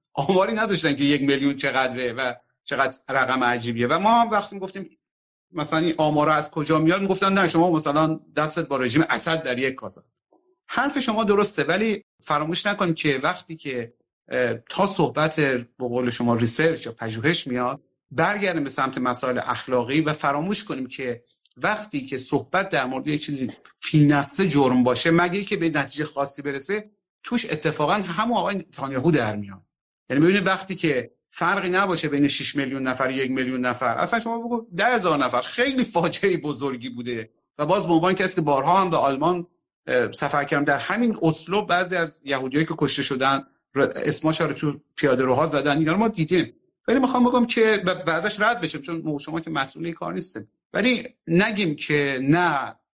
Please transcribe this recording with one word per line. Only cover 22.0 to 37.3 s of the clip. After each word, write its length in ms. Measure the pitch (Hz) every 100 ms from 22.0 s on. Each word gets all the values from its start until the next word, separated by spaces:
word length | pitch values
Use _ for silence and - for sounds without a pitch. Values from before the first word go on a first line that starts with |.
| 131
که 120 | 139
صحبت 520 | - 143 - 180 190
در 160 | 151 127
مورد 220 | 131 139
یک 180 | 147 -
چیزی 260 | 143 123 - - -
فی 280 | - 156 147
نفسه 420 | 147 139 - 190
جرم 360 | 143 131 127
باشه، 280 | 123 123 165
مگه 320 | 165 175 185
که 140 | 196 196
به 120 | 165
نتیجه 360 | 151 135 143 147
خاصی 360 | - 139 -
برسه، 480 | 139 139 135 208 208 _ _ _
توش 220 | - 240 -
اتفاقاً 420 | - 156 139 151
همون 440 | 202 180 170 226 226
آقای 180 | 170 98
نتانیاهو 560 | - - 135 135 147
در 240 | 151 110 104
میاد. 280 | 101 95 _ _ _ _ -
یعنی 140 | 135
ببینید 240 | 160 202 190
وقتی 280 | 190 - 185
که 360 | 160 131 113 _ _
فرقی 420 | - 170 196 180
نباشه 380 | 185 196 170 156
بین 200 | 143 143
شش 280 | - - 143
میلیون 280 | 135 135
نفر، 280 | 131 127 131
یک 200 | 135 131
میلیون 300 | 131 127 131
نفر، 360 | 127 120 123 113
اصلاً 220 | 175 233
شما 200 | 226 233
بگو 220 | 233 233 226 175
ده 100 | 214
هزار 320 | 247 180 151
نفر، 240 | 127 123
خیلی 420 | 127 - 262 262
فاجعهٔ 540 | 240 170 170 - 202 175
بزرگی 520 | 147 131 139 127 123
بوده. 400 | 117 120 117 107